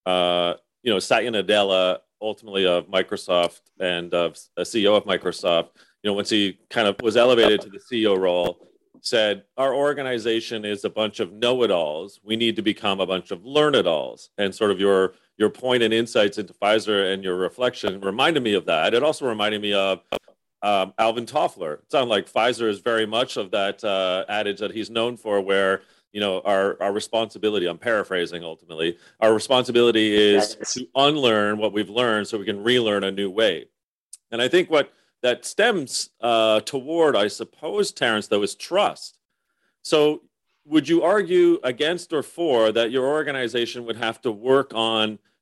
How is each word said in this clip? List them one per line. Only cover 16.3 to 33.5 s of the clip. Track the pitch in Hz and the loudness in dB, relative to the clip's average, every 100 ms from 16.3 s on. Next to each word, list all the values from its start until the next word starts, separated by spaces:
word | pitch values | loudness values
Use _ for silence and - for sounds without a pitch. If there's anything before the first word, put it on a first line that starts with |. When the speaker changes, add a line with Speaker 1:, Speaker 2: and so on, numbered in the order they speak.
| 107 | -2
Speaker 1:
into | 95 | -12
Pfizer | - 101 110 101 104 95 | -4 2 2 2 0 0
and | 95 | -2
your | 95 90 | -4 -4
reflection | 90 - 123 120 104 95 | -4 -2 -4 -2 -6 -4
reminded | 98 104 143 156 | -4 0 0 2
me | 120 | 2
of | 101 87 | 0 0
that. | 80 87 | 0 2
It | 117 | 2
also | 147 147 135 | 0 0 -4
reminded | 110 104 107 | -2 -2 -2
me | 104 | -2
of, | 101 98 95 - - _ _ _ - | 0 0 -2 -6 -10 _ _ _ -8
um, | 101 101 95 - | -2 0 -2 -2
Alvin | 113 113 117 | -2 -2 -4
Toffler. | 151 170 - 82 76 | -2 -2 -4 -10 -10
It | _ | _
sounded | 151 123 | -2 0
like | 104 90 | 0 -2
Pfizer | - 117 113 113 | 0 0 0 -2
is | 101 | -2
very | 120 113 110 | -2 -2 0
much | 113 127 - | -2 -4 -6
of | 98 | -4
that, | 107 98 98 | -2 -2 -4
uh, | 107 95 92 92 95 | -4 -2 0 -2 -4
adage | 104 104 101 | -4 -4 -4
that | 104 | -6
he's | 101 101 | -8 -6
known | 113 117 120 | -4 -4 -4
for, | 110 101 | -4 -2
where, | 95 98 95 98 _ _ _ | 0 2 2 0 _ _ _
you | 104 | -4
know, | 104 92 | -2 -2
our, | - 98 98 - | 0 0 0 -2
our | 98 | -2
responsibility, | 101 - 113 110 113 107 104 87 | -4 -2 -4 -4 -2 -2 0 -2
I'm | 85 | -4
paraphrasing | 123 110 92 92 85 87 | -2 -2 -2 -4 -4 -6
ultimately, | 85 80 85 80 82 85 - - | -12 -16 -14 -4 -4 -4 -12 0
our | 110 | 2
responsibility | 110 - 127 123 117 120 110 110 | 2 2 0 2 4 4 4 4
is | 104 104 101 104 - | 4 6 6 2 -4
Speaker 2:
Yes. | - | -10
Speaker 1:
to | - 127 135 | -10 -6 0
unlearn | 139 151 127 110 104 104 | 2 2 2 2 0 0
what | 107 | -2
we've | 101 98 | -2 -4
learned | 110 123 107 101 | -2 0 0 -2
so | 110 | -6
we | |
can | 98 101 | -4 -4
relearn | 107 123 113 104 98 | 0 2 2 0 -2
a | |
new | 98 101 | -4 -4
way. | 95 110 | 0 0